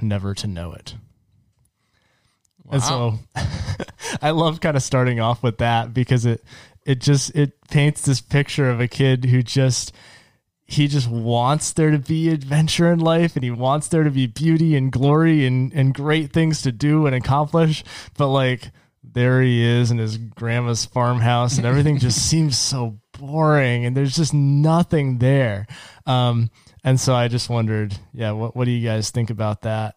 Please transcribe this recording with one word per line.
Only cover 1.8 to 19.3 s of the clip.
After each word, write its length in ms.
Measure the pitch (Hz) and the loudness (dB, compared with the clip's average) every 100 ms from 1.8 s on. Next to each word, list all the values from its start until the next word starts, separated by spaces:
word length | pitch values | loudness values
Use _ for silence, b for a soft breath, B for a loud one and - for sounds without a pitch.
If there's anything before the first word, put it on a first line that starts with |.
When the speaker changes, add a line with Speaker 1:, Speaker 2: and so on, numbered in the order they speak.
| _ _ _ _ _ _ _ _ - | _ _ _ _ _ _ _ _ -6
Speaker 1:
And 100 | 139 | -2
Speaker 2:
Wow. 380 | 120 151 120 110 - - | 0 0 -2 -4 -8 -6
Speaker 1:
so 500 | - - - - - | -6 -6 -6 -6 -8
<laughs> 360 | - - - | -12 -10 -4
I 80 | 147 | -2
love 300 | 160 165 160 | 0 0 -2
kinda 180 | 170 143 | -2 -2
starting 400 | - 135 127 117 | 0 0 0 0
off 240 | 113 123 | 0 0
with 140 | 123 107 | -2 -2
that 360 | 117 117 117 | 0 0 -2
because 320 | 120 123 127 120 | -2 0 2 0
it, 160 | 113 - B B B - | -2 -6 B B B -4
it 160 | 135 | 0
just, 340 | 147 143 - - | 2 2 0 -2
it 240 | 143 - _ | -2 -4 _
paints 340 | 156 143 151 | 2 2 2
this 180 | - 131 | 0 -2
picture 480 | - 143 143 - 135 | 0 -2 0 0 0
of 100 | 120 | 0
a 80 | 120 | -2
kid 380 | - 135 127 123 | 0 2 2 2
who 180 | 123 | 0
just, 480 | 120 - 131 123 - B B B B B B _ _ | 2 0 2 0 -6 B B B B B B _ _
he 220 | - 147 | 0 0
just 220 | 143 120 | 0 -2
wants 640 | 117 113 117 123 151 - | -4 0 0 2 0 -2
there 180 | - 156 | 0 2
to 80 | 151 | 2
be 300 | 131 160 165 | 0 -2 0
adventure 640 | 160 135 147 156 - 170 | -2 0 0 2 2 2
in 60 | 170 | 2
life, 360 | 165 165 170 151 | 2 2 0 0
and 80 | |
he 80 | 127 | -4
wants 380 | 117 127 147 147 | -2 0 0 0
there 140 | 165 151 | 0 2
to 60 | |
be 140 | 135 127 | 2 -2
beauty 480 | 107 160 165 165 147 | -2 0 2 2 2
and 120 | 131 | 0
glory 540 | 123 139 151 165 156 131 | 0 2 4 4 4 2
and, 280 | 127 127 | 0 0
and 200 | 151 135 | 0 0
great 380 | 131 143 156 147 | 0 0 -2 0
things 300 | 170 160 151 | 0 0 0
to 100 | 139 | -4
do 340 | 113 143 151 151 | -2 0 2 2
and 60 | |
accomplish. 720 | 127 113 135 151 165 160 151 - B B - | 0 0 0 0 2 2 0 -6 B B -2
But, 120 | 143 | 0
like, 420 | 135 131 123 - b b _ | 2 0 -2 -8 b b _
there 380 | 127 117 123 | -8 0 2